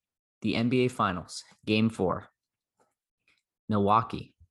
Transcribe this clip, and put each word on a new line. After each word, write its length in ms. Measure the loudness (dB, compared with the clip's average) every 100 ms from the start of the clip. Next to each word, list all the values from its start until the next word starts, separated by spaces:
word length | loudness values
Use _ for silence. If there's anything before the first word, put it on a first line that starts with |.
| _ _ _ _
The 140 | -4 -2
N 140 | 0
B 160 | 0 0
A 20 |
Finals, 560 | 0 -2 -2 -8 -16 -18 _
Game 240 | 0 2 2
Four. 380 | 0 -2 -2 -8 _ _ _ _ _ _ _ _ _ _ _ _ _ -4
Milwaukee 640 | 0 4 4 2 -8 -12 _ _